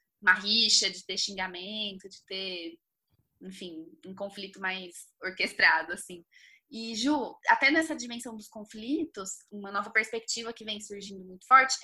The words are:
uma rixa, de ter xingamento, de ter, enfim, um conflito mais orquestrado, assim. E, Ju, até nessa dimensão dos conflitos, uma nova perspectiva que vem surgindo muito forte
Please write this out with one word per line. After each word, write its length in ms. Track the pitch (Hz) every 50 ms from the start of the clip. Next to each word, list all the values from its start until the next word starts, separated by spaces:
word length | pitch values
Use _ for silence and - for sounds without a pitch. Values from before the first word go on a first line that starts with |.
| _ _ _ _
uma 140 | 208 185 190
rixa, 560 | 202 202 208 220 233 220 214 - - 208 185
de 160 | 185 - -
ter 100 | - 185
xingamento, 920 | 196 - 202 196 190 185 180 175 175 185 202 214 214 214 202 190 190 - 190
de 180 | - - -
ter, 500 | - 190 190 190 190 180 175 165 165 170 - _ _ _ _ _ _ _ _ _ _ _ _
enfim, 460 | - 190 185 - 190 175 160 160 160 180 196 - -
um 100 | 190 190
conflito 420 | 190 202 202 196 202 196 190 - 196
mais 480 | 190 190 185 190 185 175 - - - - _ _
orquestrado, 720 | 180 185 185 - 185 190 - - 190 165 160 160 160 165
assim. 320 | 175 - - - 180 170 - _ _ - - - - _ _ _
E, 280 | - 226 226 226 226
Ju, 400 | 214 240 285 302 277 185 175 - - -
até 240 | - - - 269 269
nessa 240 | 311 320 320 311 302
dimensão 400 | 240 240 240 233 240 - 240 220
dos 140 | 208 - -
conflitos, 800 | - 220 208 - - 220 220 247 294 349 311 - - 202 190 196 - - - _
uma 180 | 208 202 196 196
nova 180 | 202 202 202 208
perspectiva 640 | - 220 220 220 233 226 226 - - 233 226 233
que 120 | 226 - 214
vem 160 | 214 208 208
surgindo 440 | - - 202 202 190 196 196 190 185
muito 220 | 185 185 185 -
forte 300 | - 254 262 254 254 - -